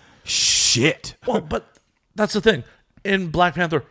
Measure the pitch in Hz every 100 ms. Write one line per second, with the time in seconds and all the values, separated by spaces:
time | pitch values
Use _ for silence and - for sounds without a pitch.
0 | - _ - - - - - 117 - -
1 | - - - 214 156 - - _ _ _
2 | _ - 214 214 214 151 - _ _ _
3 | 202 196 175 165 175 170 170 156 -